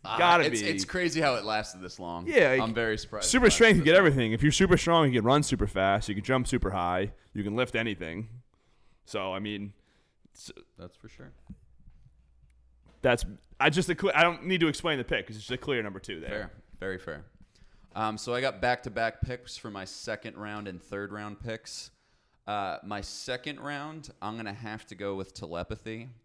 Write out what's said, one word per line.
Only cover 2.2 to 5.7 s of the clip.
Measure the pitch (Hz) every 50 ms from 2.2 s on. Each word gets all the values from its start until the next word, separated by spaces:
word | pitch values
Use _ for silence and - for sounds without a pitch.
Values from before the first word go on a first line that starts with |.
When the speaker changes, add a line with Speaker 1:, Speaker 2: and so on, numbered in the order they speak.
| 85 330
Speaker 2:
Yeah, | 320 269 - 139
like, | 131 131
Speaker 1:
I'm | 113 113 113
very | 117 117 113 110 107
surprised | - - - 104 98 -
Speaker 2:
super | - 262 247
Speaker 1:
it | 208
lasted | -
Speaker 2:
strength, | - 233 226 202 175
you |
Speaker 1:
this | 147
Speaker 2:
get | 151 170 190
Speaker 1:
long. | 196
Speaker 2:
everything. | 160 135 131 120 110
If | 110 113
you're | - 151
super | 143 - 190 185 180
strong, | 151 - 170 170 165 156 135
you | 123 120
can | 104
run | 120 131 147
super | 147 - 139 107 104
fast, | 98